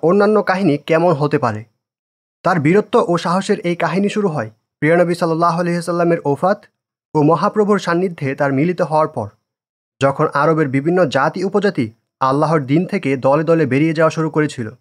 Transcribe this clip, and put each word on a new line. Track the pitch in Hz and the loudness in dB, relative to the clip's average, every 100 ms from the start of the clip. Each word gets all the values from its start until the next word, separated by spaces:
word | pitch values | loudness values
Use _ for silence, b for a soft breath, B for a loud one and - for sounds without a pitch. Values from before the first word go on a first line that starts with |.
অন্যান্য | 156 202 208 214 | 0 2 4 2
কাহিনী | 202 185 190 147 | 0 0 0 0
কেমন | - 160 175 | 0 2 2
হতে | 147 147 147 | 0 0 0
পারে। | 123 107 120 _ _ _ _ _ _ _ | -2 -4 -10 _ _ _ _ _ _ _
তার | 170 180 | -2 2
বীরত্ব | 139 196 208 240 180 | 2 2 2 2 2
ও | 170 | 0
সাহসের | 180 180 190 202 | 0 -2 -2 -2
এই | 175 175 | -2 -2
কাহিনী | 165 175 202 | -2 0 -2
শুরু | 214 202 | 0 -2
হয় | 151 110 - _ _ | -2 -8 -12 _ _
প্রিয় | 151 185 | 2 2
নবী | 175 | 2
সাল্লাল্লাহু | 170 170 160 170 170 | 0 -2 0 0 0
আলাইহি | 175 175 | -2 -4
ওয়াসাল্লামের | 170 175 170 165 143 | -4 0 0 0 0
ওফাত | 139 180 208 - _ _ _ _ 156 | 0 0 -2 -8 _ _ _ _ 2
ও | |
মহাপ্রভুর | 147 165 202 208 202 202 | 2 2 0 0 0 0
সান্নিধ্যে | 180 170 190 170 139 135 | 0 -2 -2 -4 -6 -2
তার | 139 | -2
মিলিত | 135 165 180 | 0 0 -2
হওয়ার | 165 156 156 | -2 0 -2
পর, | 139 107 - _ _ _ _ _ - | -4 -10 -12 _ _ _ _ _ -2
যখন | 135 139 151 | 0 0 -2
আরবের | 139 156 160 147 | 0 0 2 0
বিভিন্ন | 135 147 180 151 | 0 0 2 2
জাতি | 135 151 175 | 0 -2 -2
উপজাতি | 190 208 202 180 110 - _ - | -2 0 0 -2 -6 -8 _ -4
আল্লাহর | 131 139 151 160 | -2 0 0 0
দিন | 131 151 180 | 0 0 0
থেকে | 202 143 135 | -4 -4 -2
দলে | 135 147 | 0 2
দলে | 160 165 139 | 2 0 2
বেরিয়ে | 131 160 | 0 0
যাওয়া | 160 160 | 2 0
শুরু | 156 160 | 0 -2
করেছিল। | 156 151 - 110 - | -2 -2 -4 -10 -12